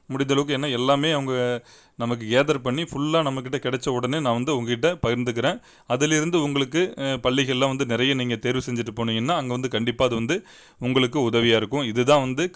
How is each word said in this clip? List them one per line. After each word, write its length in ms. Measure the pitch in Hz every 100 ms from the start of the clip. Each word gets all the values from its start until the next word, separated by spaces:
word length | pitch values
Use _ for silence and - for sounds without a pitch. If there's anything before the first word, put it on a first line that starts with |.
| _
முடிந்த 280 | 135 135
அளவுக்கு, 240 | 139 143 135
ஏன்னா 140 | 147
எல்லாமே 380 | 120 127 143 151
அவங்க 540 | 147 135 127 123 120 - - _ -
நமக்கு 300 | 117 120 110
கேதர் 280 | 120 143 143
பண்ணி 240 | 127 135
ஃபுல்லா 380 | 165 139 147 160
நம்மகிட்ட 340 | 147 135 131 135
கிடைச்ச 320 | 127 127 143
உடனே 320 | 123 123 156
நான் 120 | 139
வந்து 240 | 117 131 139
உங்ககிட்ட 420 | 117 120 160 175
பகிர்ந்துக்கிறேன். 580 | 117 120 123 117 131 214 - - -
அதிலிருந்து 560 | 123 151 156 160 170
உங்களுக்கு, 520 | 147 143 135 156 185 -
அஹ், 220 | 135 131
பள்ளிகள்லாம் 360 | 127 131 131 127
வந்து 280 | 135 135 131
நிறைய 280 | 113 131
நீங்க 220 | 135 123 117
தேர்வு 240 | 120 127 123
செஞ்சுட்டு 300 | 120 113 110
போனீங்கன்னா, 340 | 113 110 123
அங்க 220 | 170 127
வந்து 160 | 123 131
கண்டிப்பா 360 | 113 117 117
அது 100 | 127
வந்து 320 | 117 113 180 - - - _
உங்களுக்கு 520 | 123 131 127 147 120
உதவியா 260 | 117 117 113
இருக்கும். 260 | 104 135
இதுதான் 380 | 127 110 123 147
வந்து 300 | 131 131 180